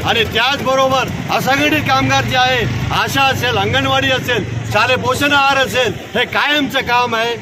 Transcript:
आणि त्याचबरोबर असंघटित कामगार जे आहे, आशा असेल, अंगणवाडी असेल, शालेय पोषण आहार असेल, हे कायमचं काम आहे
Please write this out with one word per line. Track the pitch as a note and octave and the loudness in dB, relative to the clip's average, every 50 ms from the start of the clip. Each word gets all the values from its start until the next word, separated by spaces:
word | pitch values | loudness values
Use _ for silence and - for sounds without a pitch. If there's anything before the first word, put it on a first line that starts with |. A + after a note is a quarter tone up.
| - | 0
आणि | - A3 A#3 G#3+ | 0 0 0 0
त्याचबरोबर | - - A3 A#3 C4 C#4+ - A3 B3+ C4+ C4+ C4 C4 C4 C4 A#3+ F3+ D#3 - - - | 0 0 0 0 0 0 -2 0 0 2 2 2 2 2 0 0 -2 -6 -8 -4 -2
असंघटित | - A3+ - B3+ C4+ C#4 D4 D4+ D#4 D4+ | -2 -2 0 0 0 2 2 0 0 0
कामगार | C#4+ C#4 C4 C4+ C4 C4+ C4+ C4+ - | 0 0 0 0 2 2 0 0 0
जे | A#3 C4 | 0 0
आहे, | B3+ B3+ B3+ B3+ B3 G#3 - - - - - D3+ | 2 2 2 2 0 0 -2 -2 -4 -4 -2 -2
आशा | F3 G#3+ B3 - C#4 | -2 -2 0 2 2
असेल, | C4+ C4+ C4 - A#3+ B3 A#3 | 2 2 2 0 -2 0 0
अंगणवाडी | G3+ G3 G#3+ A#3 C4+ C4+ C4+ C4+ C4+ C4 C4+ | 0 0 0 0 0 0 2 0 0 2 2
असेल, | C4 B3+ - B3+ A#3+ G#3+ F3 - - - - - | 0 0 0 -2 -2 -2 -2 -4 -6 -8 -6 -2
शालेय | - G#3+ A3+ B3+ B3+ | 0 0 2 2 0
पोषण | A#3+ G#3 B3 B3+ B3+ C#4+ D4 | 0 0 -2 0 0 0 2
आहार | C#4+ C#4+ C4+ C#4 C#4 | 4 4 4 4 2
असेल, | C4+ C4 G3+ G3 B3+ B3 G#3+ E3+ - - - - | 2 0 0 0 0 0 0 -2 -6 -10 -6 -2
हे | A3 B3 | -2 -2
कायमचं | - - G3+ A#3+ C#4 D4 D4+ C#4 A3 C4+ C4 | 0 0 0 0 2 0 0 -2 0 -2 -2
काम | - - A#3+ B3 B3 A#3+ A#3 | 0 2 2 2 2 0 0
आहे | A3 A3+ A#3 A#3+ G#3+ | -2 -2 -2 -4 -6